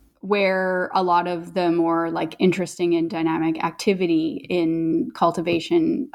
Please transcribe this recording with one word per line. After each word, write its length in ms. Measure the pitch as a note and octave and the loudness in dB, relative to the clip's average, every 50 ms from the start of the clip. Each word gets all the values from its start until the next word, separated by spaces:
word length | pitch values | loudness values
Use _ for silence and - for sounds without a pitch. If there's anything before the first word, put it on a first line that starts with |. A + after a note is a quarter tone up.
| _ _ _ _ | _ _ _ _
where 680 | - F#3+ G#3 G3+ G3 F#3+ F#3+ F#3+ F#3 F#3 F#3 F3+ F3+ - - | -6 -2 0 2 2 2 2 2 0 0 0 -2 -2 -2 0
a 80 | F#3+ | 0
lot 260 | F#3+ F#3 F3 F3 F3 F3+ | 2 2 2 2 2 0
of 260 | F3+ E3+ E3+ F3 E3+ | -2 -6 -6 -6 -2
the 180 | F#3+ F3 E3+ | 0 2 2
more, 400 | E3 E3+ E3 E3 E3 E3 E3+ E3 | 2 2 2 2 2 0 0 -2
like, 240 | E3 E3 D#3+ D#3+ - - | -2 -4 -4 -6 -2 2
interesting 540 | G3+ F#3 E3 F#3 F3 E3 - - F3 F3 E3+ | 2 2 2 2 -2 -6 -4 -2 0 0 2
and 140 | E3+ D#3+ E3 | 0 0 -2
dynamic 540 | G3+ E3 D#3+ D#3+ D#3+ E3 D#3+ D#3+ D#3+ - - | -2 -2 -2 0 0 0 0 -2 0 -2 -2
activity 800 | E3+ - - - G#3+ G3 F3+ F#3 E3+ E3 D#3 D#3+ D#3 - - - - | -4 -4 -2 0 0 0 2 2 2 2 0 0 -2 -4 -6 -6 -4
in 600 | F3+ F3+ E3 D#3+ E3 E3 E3 E3 D#3+ E3 - - - | -2 0 0 0 0 0 0 0 0 0 -2 -2 -2
cultivation 920 | - F#3 E3+ E3+ F#3 D#3+ F3 E3+ E3 D#3+ - E3+ F3 D#3+ - - - - - - | 0 0 0 2 0 -2 -2 -2 -2 0 0 2 2 2 2 0 -2 -4 -4 -2